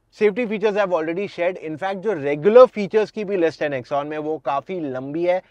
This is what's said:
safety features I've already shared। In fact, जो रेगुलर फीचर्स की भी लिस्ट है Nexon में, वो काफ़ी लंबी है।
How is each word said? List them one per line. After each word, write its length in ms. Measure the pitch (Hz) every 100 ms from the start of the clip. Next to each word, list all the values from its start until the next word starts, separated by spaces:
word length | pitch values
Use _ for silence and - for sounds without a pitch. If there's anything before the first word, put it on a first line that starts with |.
| _ -
safety 260 | 214 196 233
features 300 | 214 214 202
I've 160 | 196
already 360 | 175 160 170 202
shared। 360 | - 175 180 156
In 100 | 156
fact, 180 | 190
जो 180 | 196 202
रेगुलर 540 | 180 139 151 156 233 254
फीचर्स 440 | - 190 214 208
की 140 | -
भी 120 | 196 196
लिस्ट 260 | 165 -
है 80 | 151
Nexon 360 | 139 120 143 147
में, 120 | 156
वो 200 | 151 156
काफ़ी 420 | 156 139 - 185
लंबी 460 | 147 127 135 156 175
है। 160 | 185 -